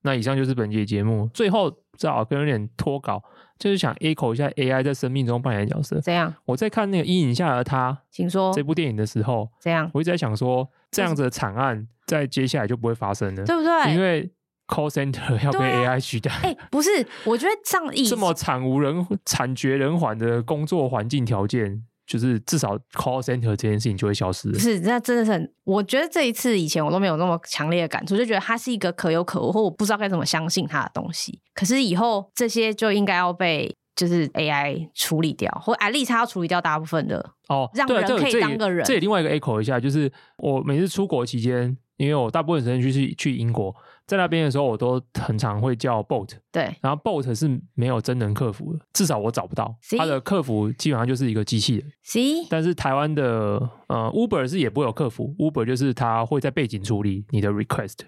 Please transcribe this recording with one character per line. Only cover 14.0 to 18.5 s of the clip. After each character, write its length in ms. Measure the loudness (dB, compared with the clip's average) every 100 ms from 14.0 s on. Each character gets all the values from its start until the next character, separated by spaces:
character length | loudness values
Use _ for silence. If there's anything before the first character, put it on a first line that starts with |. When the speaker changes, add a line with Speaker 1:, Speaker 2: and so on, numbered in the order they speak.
Speaker 1:
为 280 | 2 0 -4 _ _ _ -6
call 240 | -4 -2
center 520 | -2 -2 -4 0 0
要 80 | 2
被 60 | 2
Speaker 2:
对 140 | 2
啊。 80 | 2
Speaker 1:
A 60 | 2 0
I 40 |
取 200 | -2 -4
代。 100 | -4 -2
Speaker 2:
哎， 140 | -2 -4 -4
不 120 | 0
是， 80 | 2 2 0 -4
我 120 | -2 0
觉 100 | 2
得 60 | 0
这 140 | 0 -2
样 160 | 0
以 120 | 0 0
Speaker 1:
这 100 | 2
么 160 | 2
惨 280 | 2 0